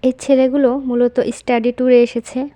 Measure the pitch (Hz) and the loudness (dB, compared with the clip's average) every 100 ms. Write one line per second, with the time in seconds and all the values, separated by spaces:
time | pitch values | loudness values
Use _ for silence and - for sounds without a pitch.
0 | 254 254 - 269 262 277 269 262 269 240 | -2 -4 0 2 2 2 0 0 -4 0
1 | 247 247 240 - - 240 233 247 254 247 | 0 0 -4 -6 -4 -2 -2 -2 2 4
2 | 240 233 233 247 285 | 2 -2 -8 -10 -10